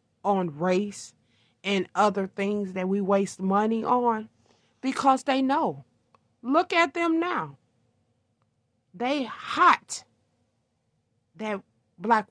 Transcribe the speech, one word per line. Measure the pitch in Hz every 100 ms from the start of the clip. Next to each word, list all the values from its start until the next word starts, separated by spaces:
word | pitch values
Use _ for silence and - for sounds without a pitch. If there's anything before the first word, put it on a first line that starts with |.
| _ _
on | 196 196 175 143
race | 180 185 208 196 - _ _ _ _ _
and | 190 196 -
other | 180 208 202 190
things | - 196 208 190
that | 185 185
we | 202
waste | 190 196 196 -
money | 190 202 220 226
on | 220 247 240 220 220 _ _ _ _ _
because | 262 254 269 262
they | - 269
know. | 262 294 240 139 - _ _ _ _ _
Look | 233 302 -
at | 349 339 349
them | 339 330
now. | 349 294 151 139 _ _ _ _ _ _ _ _ _ _ _ _ _ 180
They | 240 285
hot | 226 - - - 349 - - - - _ _ _ _ _ _ _ _ _ _ _ _ 165
that | 214 196 - _ _ -
black | 208 220 208